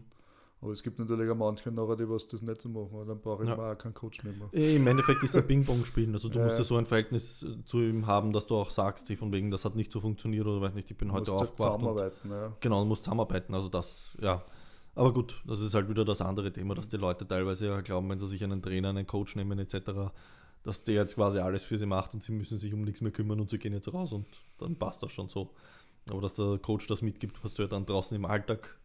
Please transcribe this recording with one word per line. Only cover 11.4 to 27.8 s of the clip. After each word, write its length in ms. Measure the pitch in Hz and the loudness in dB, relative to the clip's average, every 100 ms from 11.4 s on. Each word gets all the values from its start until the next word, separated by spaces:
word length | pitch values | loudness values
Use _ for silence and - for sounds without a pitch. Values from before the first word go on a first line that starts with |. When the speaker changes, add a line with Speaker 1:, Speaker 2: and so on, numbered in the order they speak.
Speaker 1:
halt 100 | 117 | 0
Speaker 2:
aufgewacht 220 | - 101 | 2 2
und 40 | 107 | 2
Speaker 1:
zusammenarbeiten, 500 | 117 107 95 - 101 | 0 0 -2 -4 -8
ja. 260 | 101 110 110 | -6 -8 -2
Speaker 2:
Genau, 220 | 123 101 | 2 4
du 40 | 104 | 4
musst 160 | 107 | 2
zusammenarbeiten. 500 | - 113 107 92 - | 0 0 2 0 -2
Also 140 | 95 92 | -4 -2
das, 500 | 90 - - - - | -2 -4 -10 -14 -4
ja. 240 | 101 87 - - - - - - | 0 0 -2 -16 -18 -20 -6 4
Aber 180 | 127 | 4
gut, 260 | 123 - - - | 4 -2 -4 -6
das 140 | 104 | -4
ist 140 | 107 | 2
halt 140 | 104 101 | 2 2
wieder 160 | 107 | 2
das 160 | 107 98 | 0 0
andere 320 | 92 98 98 | -2 -2 -4
Thema, 220 | 98 95 | -4 -4
dass 140 | 98 104 | -4 -4
die 80 | 104 | -2
Leute 280 | 92 90 | 0 -2
teilweise 440 | 98 92 95 92 104 | -2 0 0 -2 -2
ja 120 | 101 | -2
glauben, 280 | 92 92 95 | -2 -2 -2
wenn 80 | 98 | -4
sie 80 | 98 | -4
sich 160 | 98 | -4
einen 180 | 101 95 | -2 -4
Trainer, 280 | 92 92 98 | -2 0 0
einen 180 | 98 95 | -2 -2
Coach 300 | 101 101 104 | -4 -4 -4
nehmen 240 | 98 98 | -4 -4
et 100 | 92 | -4
cetera, 420 | 98 104 98 98 - - - - - | -6 -4 -4 -6 -8 -18 -20 -20 -14
dass 180 | - 98 | -10 -6
der 140 | - 104 | 2 4
jetzt 180 | 98 | 4
quasi 240 | - 101 98 | 4 2 4
alles 240 | 92 98 | 2 0
für 160 | - 107 | -2 -2
sie 80 | 101 | 0
macht 280 | 95 - | 0 -2
und 100 | 107 | -6
sie 80 | - | -6
müssen 260 | 110 101 107 | -4 -4 -6
sich 160 | 101 | -4
um 80 | 107 | -2
nichts 180 | 104 - | -4 -2
mehr 120 | 110 | -4
kümmern 260 | - 107 107 | -2 -2 0
und 100 | 101 | -2
sie 100 | 110 | -2
gehen 120 | 107 | -4
jetzt 200 | 101 - | -6 -4
raus 180 | 180 175 | -4 -4
und 140 | 104 104 - - - | -6 -8 -14 -20 -10
dann 160 | - | -6
passt 300 | - 92 - | -4 -4 -6
das 80 | - | -10
schon 160 | - 98 | -8 -8
so. 260 | 98 95 - - - - - - | -6 -8 -10 -20 -20 -20 -20 -10
Aber 100 | 98 | -4
dass 120 | 98 | -4
der 240 | - 101 98 | 0 0 0
Coach 280 | - 107 - | 0 -2 0
das 140 | 104 | -2
mitgibt, 420 | 110 - 98 - | -2 -4 -8 -8
was 80 | 104 | -8
du 80 | - | -4
ja 60 | 101 | -2
dann 160 | 101 | -2